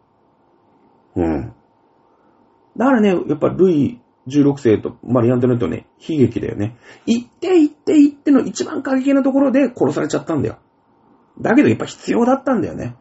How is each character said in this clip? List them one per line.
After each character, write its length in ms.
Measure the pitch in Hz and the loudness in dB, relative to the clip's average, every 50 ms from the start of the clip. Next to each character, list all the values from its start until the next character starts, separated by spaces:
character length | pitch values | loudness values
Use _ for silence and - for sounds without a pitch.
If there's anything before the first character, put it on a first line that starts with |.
| _ _ _ _ _ _ _ _ _ _ _ _ _ _ _ _ _ _ _ _ _ _ - | _ _ _ _ _ _ _ _ _ _ _ _ _ _ _ _ _ _ _ _ _ _ -4
う 60 | 95 85 | -4 -2
ん。 320 | 82 78 71 60 57 - _ _ _ _ _ _ _ _ _ _ _ _ _ _ _ _ _ _ _ _ _ _ _ - | -2 -2 -4 -6 -10 -14 _ _ _ _ _ _ _ _ _ _ _ _ _ _ _ _ _ _ _ _ _ _ _ -6
だ 100 | - 226 | -2 0
か 60 | 269 269 | 2 2
ら 80 | 226 208 | 2 2
ね、 80 | 202 | 2
や 240 | 185 170 - - 151 | 0 0 -2 -4 -4
っ 40 | 147 | -2
ぱ 120 | 143 135 | -2 -2
ル 200 | 127 139 185 190 | 0 2 2 2
イ 300 | 170 147 131 - - - _ _ _ _ - | 4 2 0 -2 -4 -8 _ _ _ _ -12
十 160 | 127 131 147 139 | -4 0 2 2
六 160 | 143 135 - | 2 2 0
世 200 | - 120 104 98 | 2 2 2 2
と 180 | - 73 - - - | 0 -6 -12 -10 -6
マ 180 | - 120 131 | -2 0 2
リ 80 | 113 120 | 2 2
ー・ 40 | 127 | 2
ア 40 | |
ン 40 | 123 | 2
ト 60 | 123 | 2
ネ 100 | 123 127 | 0 0
ッ 20 | 120 | 0
ト 80 | 107 | -2
は 40 | 82 | -4
ね、 180 | 80 - - _ _ _ | -6 -8 -10 _ _ _
悲 200 | - - 165 147 | -10 -4 0 2
劇 220 | 123 101 - - | 2 2 0 -2
だ 80 | - - | -6 -6
よ 80 | - | -6
ね。 220 | - 101 - - - _ - - - - | -4 -6 -6 -6 -10 _ -20 -20 -8 -4
行 220 | - 233 233 240 | -2 -2 -2 -4
っ 20 | - | -8
て 320 | _ - - 349 370 349 | _ -8 -2 2 4 4
行 100 | 302 302 | 4 2
っ 40 | - | 0
て 240 | _ - - - 302 | _ -2 2 4 6
行 160 | 285 294 285 | 6 4 2
っ 20 | |
て 140 | - - 311 | 0 0 2
の 100 | 285 247 | 2 2
一 240 | - 185 - - 370 | 2 0 -6 -8 -8
番 180 | - - - 269 | -8 -8 -8 -6
過 140 | 285 269 | -4 -2
激 160 | 262 254 277 277 | -2 0 2 2
な 100 | 277 262 | 2 2
と 100 | 277 254 | 2 0
こ 80 | 277 | 0
ろ 120 | 277 269 214 | 0 2 2
で 180 | 269 285 - - | 2 0 0 0
殺 180 | - 151 123 147 | -2 -2 -2 -2
さ 80 | 160 | -2
れ 80 | 151 151 | -4 -4
ち 60 | - | -4
ゃ 60 | 147 | -6
っ 40 | 143 | -4
た 100 | - 160 | -4 -4
ん 80 | 143 120 | -4 -4
だ 60 | - | -4
よ。 100 | - - _ _ _ _ _ _ _ _ _ _ _ _ _ _ _ - | -6 -10 _ _ _ _ _ _ _ _ _ _ _ _ _ _ _ -6
だ 160 | - - 220 | -2 0 0
け 80 | 285 254 | 2 2
ど 60 | 135 | 2
や 60 | 110 | 0
っ 40 | - | -2
ぱ 60 | - | -4
必 280 | - - - - - - | -10 -14 -12 -6 -4 -2
要 120 | 208 240 | 0 0
だ 100 | 240 269 | 0 0
っ 100 | 269 - | -2 -2
た 100 | 277 262 | -2 -2
ん 80 | 208 151 | -2 -4
だ 60 | 87 | -6
よ 60 | 78 | -8
ね。 220 | - - 120 120 - | -8 -10 -10 -12 -14